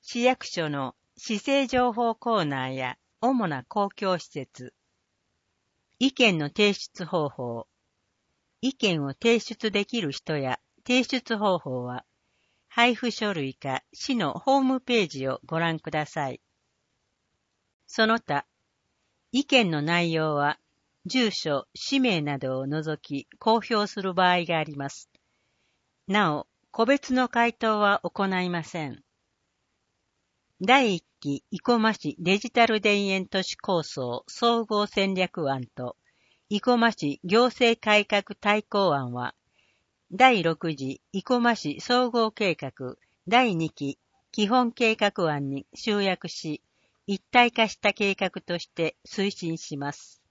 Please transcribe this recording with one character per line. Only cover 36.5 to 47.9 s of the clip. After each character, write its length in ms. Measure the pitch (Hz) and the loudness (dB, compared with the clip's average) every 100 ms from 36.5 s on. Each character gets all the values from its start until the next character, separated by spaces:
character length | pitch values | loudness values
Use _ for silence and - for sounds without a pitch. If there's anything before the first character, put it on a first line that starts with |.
| 208 | -2
駒 300 | - 240 233 | 2 4 2
市 260 | - 147 143 | 0 -6 -6
行 220 | 180 208 247 | 0 4 4
政 340 | - 240 233 | 4 2 2
改 280 | - 208 208 | 4 2 4
革 160 | 208 202 202 | -2 -2 -6
大 280 | 208 214 | 0 0
綱 320 | - 208 196 143 | 0 0 2 2
案 180 | 127 | -2
は、 220 | 120 123 - _ _ _ _ _ _ _ | -6 -8 -10 _ _ _ _ _ _ _
第 300 | 180 254 233 | 4 4 6
六 300 | 165 160 165 | 0 0 -4
次 280 | 147 131 135 _ | -4 -6 -8 _
生 80 | 196 | -8
駒 340 | - 247 233 226 | -2 2 2 0
市 240 | 151 143 | -4 -8
総 300 | - 247 254 | 0 0 2
合 220 | 240 226 | 2 0
計 240 | - 202 156 | 0 -2 -2
画 400 | 135 - 127 123 _ _ - | -6 -10 -12 -12 _ _ 2
第 280 | 233 254 170 | 4 4 2
二 140 | 160 | -2
期 300 | - 139 - _ _ _ | -4 -8 -8 _ _ _
基 160 | - 208 | -2 2
本 240 | 247 240 | 2 2
計 240 | - 233 220 | 0 0 2
画 360 | 208 - 170 | 0 0 -2
案 160 | 147 139 | 0 -4
に 200 | 139 - - | -6 -10 -10
集 260 | - 208 | -2 0
約 260 | 196 180 165 | 0 -2 -6
し、 360 | - 160 147 _ _ _ _ - | -10 -8 -10 _ _ _ _ -6
一 140 | 196 | -6
体 320 | _ 247 240 | _ 4 4
化 160 | - 220 | 4 -2
し 120 | - | 0
た 140 | 208 | -2